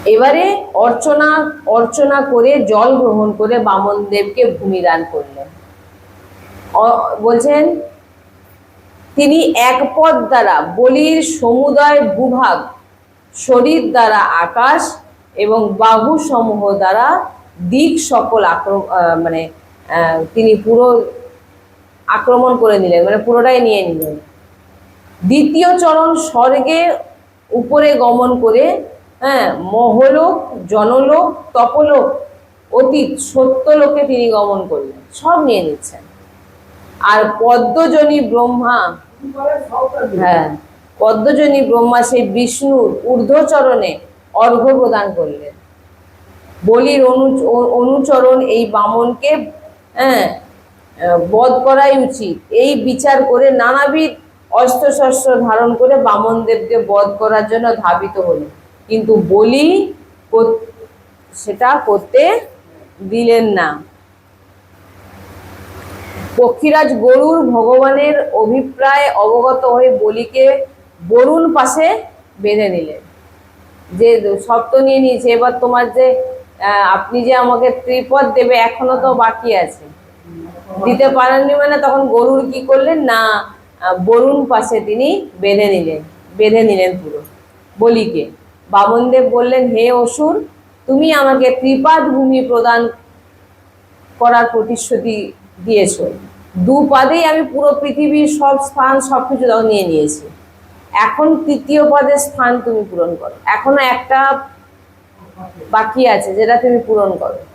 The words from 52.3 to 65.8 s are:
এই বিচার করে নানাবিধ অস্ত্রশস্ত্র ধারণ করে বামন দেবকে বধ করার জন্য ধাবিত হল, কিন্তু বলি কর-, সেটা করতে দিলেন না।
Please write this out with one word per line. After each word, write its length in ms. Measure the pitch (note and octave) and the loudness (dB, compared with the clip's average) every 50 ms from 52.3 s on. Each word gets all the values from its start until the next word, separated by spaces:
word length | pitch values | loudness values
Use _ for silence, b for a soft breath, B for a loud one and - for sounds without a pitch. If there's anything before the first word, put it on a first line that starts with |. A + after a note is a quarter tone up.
| E3 - _ _ | -10 -10 _ _
এই 220 | - A3+ B3+ C#4+ D4 | 0 0 2 2 0
বিচার 480 | A#3 G#3+ C4 B3 C4 - C#4 C4+ C4+ | -2 -2 -4 -4 -2 0 0 2 2
করে 280 | B3+ C4 B3 B3 C4+ C4+ | 2 2 2 4 4 4
নানাবিধ 600 | C4 B3 A#3 A#3+ C4 C#4 C#4+ C#4+ C#4 D#4+ D#4+ D#4 - - _ _ _ _ _ _ | 4 2 0 0 0 0 0 0 0 -2 -2 -4 -6 -12 _ _ _ _ _ _
অস্ত্রশস্ত্র 880 | - A3+ B3+ B3+ B3+ B3+ C#4+ C#4 C#4 - C#4 C4 B3+ - - C4+ B3+ A3+ | 0 2 2 2 0 0 0 0 0 2 0 0 0 0 0 0 0 0
ধারণ 340 | A#3+ A3+ A3 A3+ A#3+ A#3+ A#3 | 0 0 0 0 0 0 0
করে 220 | A3+ B3+ B3+ C4+ | 2 2 2 4
বামন 460 | C#4 C4 A3+ G#3 G#3 A3+ A3+ A3+ A3+ | 2 2 2 0 0 0 -2 -2 -2
দেবকে 420 | A3 A3 A3+ A3+ - - A#3 A3+ G3 | -2 -2 -2 -2 -2 -2 -2 -2 -2
বধ 220 | F#3+ G3+ G3+ G3+ G3+ - - | 0 0 0 0 0 -2 -4
করার 300 | A3 G#3+ A3 G#3+ G#3+ G#3+ | -2 0 0 0 -2 -2
জন্য 280 | A3+ A#3 A#3 A#3 A#3 | -4 -2 0 -2 -2
ধাবিত 420 | A3+ - F3 F3 - F#3+ G3 - G3 | 0 0 -2 -2 0 -4 -6 -6 -4
হল, 220 | F3+ F3 E3 D3+ D3 D3+ - - _ _ _ _ _ - | -2 -2 -2 -4 -6 -12 -16 -20 _ _ _ _ _ -4
কিন্তু 340 | A3 A3 G#3+ A3 A3 G3 E3+ E3 | -4 -4 0 2 0 0 2 2
বলি 640 | F#3+ G#3 A3 A#3 B3 C#4 D4+ E4 F#4 G4 - - - - - _ _ _ _ _ | 2 2 4 2 2 2 2 2 2 0 -2 -4 -8 -16 -20 _ _ _ _ _
কর-, 240 | A4 A4+ A4+ A4+ A4+ A4+ - - - - - - _ _ _ _ _ _ _ _ - | 0 0 2 2 0 -4 -6 -14 -20 -20 -20 -20 _ _ _ _ _ _ _ _ -20
সেটা 460 | - - G#3+ G3 G3+ B3 B3+ C#4+ C#4+ - | -14 -12 -12 -4 -2 0 0 0 0 0
করতে 540 | G#4+ G4+ - - - - B3+ D4+ F4 A4 B4 - - - - _ _ _ - - _ _ - G3 F#3+ | -2 -2 -2 -2 -2 0 2 2 2 0 -4 -6 -10 -20 -20 _ _ _ -20 -20 _ _ -18 -12 -6
দিলেন 360 | G#3+ A#3 A#3 A#3 A#3 A#3 A3+ | -4 -2 0 2 2 2 2
না। 380 | G#3+ G3+ F3+ E3 D3+ D3 D3 - - _ _ _ _ _ _ _ _ _ _ _ _ _ _ _ _ _ _ - - _ - - - - - - - - - - - - - - - - - | 0 0 -2 -2 -4 -6 -10 -16 -20 _ _ _ _ _ _ _ _ _ _ _ _ _ _ _ _ _ _ -20 -20 _ -20 -20 -20 -20 -20 -20 -20 -20 -20 -20 -20 -20 -20 -20 -20 -20 -20